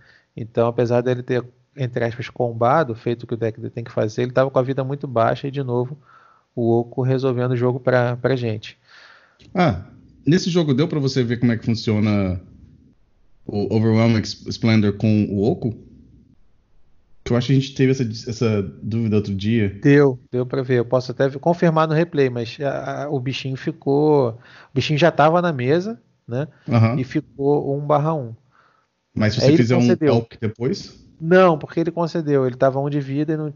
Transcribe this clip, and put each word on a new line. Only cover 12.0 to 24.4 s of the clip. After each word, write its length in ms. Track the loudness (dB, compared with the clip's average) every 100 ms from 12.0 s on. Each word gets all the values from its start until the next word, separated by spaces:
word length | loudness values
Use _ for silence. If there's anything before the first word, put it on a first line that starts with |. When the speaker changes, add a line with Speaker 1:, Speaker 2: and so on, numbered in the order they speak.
| 2 0 0 -4 -8 -20 -20 -20 _ _ _ _ _ _ -8
Speaker 2:
o 280 | -4 0
Overwhelming 440 | 0 2 4 4 2
Ex-, 280 | 0 -8 -12
Splendor 460 | -2 2 4 4
com 300 | 2 2 2
o 180 | 2 0
oco? 300 | 0 0 -4 -8 -14 -20 -20 -20 _ _ _ _ _ _ -20 _ _ -12
Que 80 | -2
eu 40 | 0
acho 120 | 2
que 40 |
a 40 | 2
gente 180 | 2
teve 160 | 2 2
essa, 100 | 2 -2 -6 -8
essa 320 | -2 0 0
dúvida 540 | -2 -8 -6 -2 0 0
outro 180 | 0
dia. 480 | -2 0 0 0 0
Speaker 1:
Deu, 360 | 4 6 4 2 -6
deu 160 | -6 -4
pra 160 | -4
ver. 160 | 0 0
Eu 60 |
posso 260 | 2 -2 -2
até 180 | -2 -2
ver, 100 | 0
confirmar 500 | -2 2 2 2 2
no 60 |
replay, 360 | 0 0 0 0
mas 280 | 0 -8 -6
a, 440 | -6 -4 -6 -8
a, 60 | -6
o 80 | -6
bichinho 360 | -6 -8 -8 -8
ficou, 760 | -8 -6 0 2 4 4 2
o 80 | -2